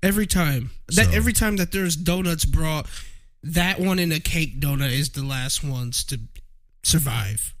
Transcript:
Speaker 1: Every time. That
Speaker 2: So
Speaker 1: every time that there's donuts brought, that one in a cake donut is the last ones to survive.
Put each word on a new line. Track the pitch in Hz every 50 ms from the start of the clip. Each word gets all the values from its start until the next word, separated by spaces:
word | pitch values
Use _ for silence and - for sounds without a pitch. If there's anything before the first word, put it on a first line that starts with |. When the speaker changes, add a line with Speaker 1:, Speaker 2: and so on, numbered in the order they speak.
| -
Speaker 1:
Every | 190 196 208 214
time. | 180 - 190 175 151 143 127 117 131 - - - -
That | 165 185 220
Speaker 2:
So | 226 -
Speaker 1:
every | 208 220 240 226
time | - 226 214 214
that | 196 180 170 -
there's | 190 190 180 165
donuts | 151 175 156 175 185 185 180 170 160 -
brought, | - 135 160 156 156 156 151 135 - - - - - - - - - _ _ -
that | 147 165 175 175 180 190 -
one | 185 190 185 180
in | 175 170 160
a | 156
cake | - - - 165 160 139 107 135
donut | 139 143 143 139 139 135 123
is | 131 143 143
the | - - 135
last | 139 135 131 127 131 - - -
ones | 143 135 127 123 120 123 - -
to | - 139 120 110 - - - - - - - _ _ _ _ _
survive. | - - 160 147 135 117 117 104 95 107 107 - - - -